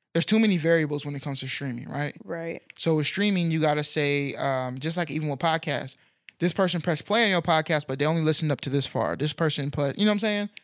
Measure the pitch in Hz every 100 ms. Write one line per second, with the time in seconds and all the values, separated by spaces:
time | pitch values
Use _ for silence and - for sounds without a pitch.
0 | _ 170 - 214 220 180 160 165 151 147
1 | 143 143 147 131 131 - 139 120 - 139
2 | 147 - 190 170 165 - - - 165 156
3 | 143 - 208 190 170 160 151 147 147 160
4 | 143 143 143 - 139 131 127 131 151 165
5 | 156 156 151 135 170 160 - 139 135 -
6 | _ _ - - 170 180 185 175 180 156
7 | - 214 220 185 165 160 156 151 - 139
8 | 147 165 156 151 156 143 - 139 131 131
9 | 90 85 151 - 160 147 139 147 143 -
10 | 214 208 214 208 208 -